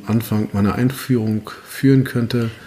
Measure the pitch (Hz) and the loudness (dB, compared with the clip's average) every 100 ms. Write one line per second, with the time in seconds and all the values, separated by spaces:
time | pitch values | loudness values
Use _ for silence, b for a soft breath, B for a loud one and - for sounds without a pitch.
0 | - 117 - 107 107 101 101 - 127 131 | 0 -2 0 -2 0 0 2 2 0 -2
1 | - 123 110 107 - - - - 135 135 | 0 0 0 -2 -4 -16 -16 0 4 4
2 | - 120 117 120 113 - | 2 -2 -2 -2 -2 -6